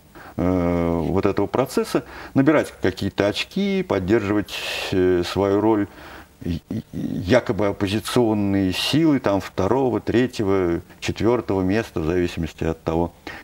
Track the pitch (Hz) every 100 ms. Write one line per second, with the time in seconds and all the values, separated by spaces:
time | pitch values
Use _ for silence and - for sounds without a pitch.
0 | - - - - 87 90 87 87 85 85
1 | 78 90 98 95 98 - 131 - 220 -
2 | - - - 135 139 151 104 - 98 -
3 | 98 - 101 101 - - - 196 180 98
4 | 90 113 101 104 95 - - - - 98
5 | 90 90 87 - 98 98 107 107 101 -
6 | - - - - 87 87 - 101 - -
7 | - - 90 120 - 98 104 101 98 107
8 | - 127 117 107 101 98 95 90 - 139
9 | 165 139 104 98 - - 92 127 131 107
10 | - 107 123 - 101 98 90 82 - -
11 | - - 101 120 110 95 92 104 113 90
12 | 78 90 87 - 80 - 82 80 - 82
13 | 85 - - -